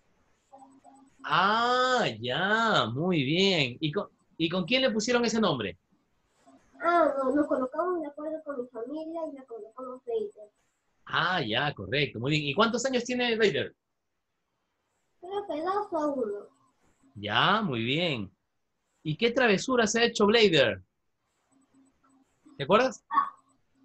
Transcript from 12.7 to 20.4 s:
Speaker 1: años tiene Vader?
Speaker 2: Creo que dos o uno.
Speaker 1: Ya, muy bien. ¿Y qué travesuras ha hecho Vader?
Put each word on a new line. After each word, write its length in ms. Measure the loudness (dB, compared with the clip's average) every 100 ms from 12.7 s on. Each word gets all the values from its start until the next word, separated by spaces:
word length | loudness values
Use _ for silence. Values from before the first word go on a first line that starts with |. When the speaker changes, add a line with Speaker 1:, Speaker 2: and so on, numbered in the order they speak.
| 0 -2
Speaker 1:
años 160 | -2
tiene 320 | -4 -4 -2 0
Vader? 380 | 0 0 -6 -10 _ _ _ _ _ _ _ _ _ _ _ _ _ _
Speaker 2:
Creo 260 | -10 -8 -6
que 140 | -6
dos 240 | -4 -4 -4
o 220 | -2 -2
uno. 320 | -2 -4 -6 -12 _ _ _ _ _ _ -10
Speaker 1:
Ya, 460 | -2 2 2 2
muy 200 | 0 -2
bien. 480 | -2 -2 -2 -4 -6 _ _ _ _ _ _ _
¿Y 140 | -8 -2
qué 140 | 0
travesuras 680 | 2 2 2 0 2 2 2
ha 80 |
hecho 220 | 0 4 4
Vader? 560 | 6